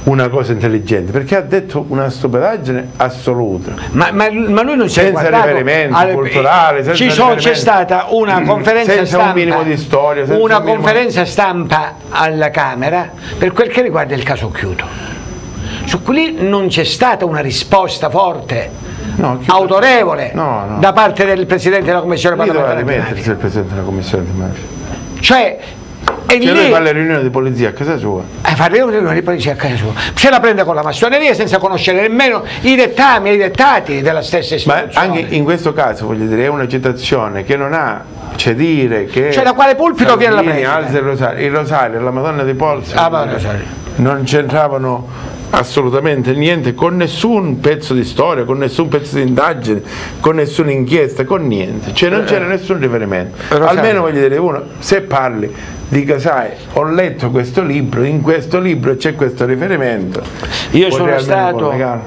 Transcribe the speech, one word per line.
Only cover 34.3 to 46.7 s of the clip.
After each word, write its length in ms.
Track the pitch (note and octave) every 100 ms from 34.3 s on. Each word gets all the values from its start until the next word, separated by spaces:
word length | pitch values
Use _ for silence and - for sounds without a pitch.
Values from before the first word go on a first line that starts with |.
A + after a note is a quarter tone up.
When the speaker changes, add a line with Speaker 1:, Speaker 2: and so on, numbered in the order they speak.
| F3 D3 D#3 D3+
Speaker 1:
Ma 140 | D3+
Speaker 2:
istituzione. 240 | - - F#3 E3
Speaker 1:
anche 160 | E3
in 100 | D#3
questo 280 | C#3+ E3+ E3+
caso, 320 | D3 C3 G#2+ A2+
voglio 200 | A2 A2
dire, 180 | A2
è 40 | C3+
una 200 | D3 B2+
citazione 760 | C3 B2+ B2 - C#3 G#2+ G2
che 120 | F#2+ C#3
non 160 | C#3
ha, 320 | D#3+ C3 G#2 - - - -
cioè, 180 | -
dire 520 | A2+ E3 D#3 B2+ A2 G2
che 260 | - C#3+
Speaker 2:
Cioè, 120 | C#3+
da 100 | B3+
quale 220 | B3 C#4 C4+
pulpito 380 | E4 C#4 B3 A#3
viene 160 | A#3
la 80 | G#3+
Speaker 1:
Salvini 180 | E3 D3
Speaker 2:
predica? 160 | C3 D#3
Speaker 1:
alza 140 | D3 C#3
il 60 |
rosario, 420 | C3+ C3+ B2+ - C#3+
il 60 |
rosario, 460 | D3 C#3 D3 A#2+ A2+
il 60 |
Ramadan 400 | B2 B2+ D3+ D3+
di 100 | C3+
Polsi, 380 | C3+ D#3 C#3+ -
Speaker 2:
Ah, 140 | - E3
ma 140 | E3
il 60 | C#3
rosario. 340 | A2+ G2+ G2+ - - - -
Speaker 1:
non 280 | B2+ C#3
c'entravano 1080 | B2+ D3 C3+ D3+ D3 C3+ C3 B2 B2+ - - - -
assolutamente 840 | B2+ B2 - B2+ C3+ D#3 C#3 B2
niente 420 | C#3 D3+ E3+ B2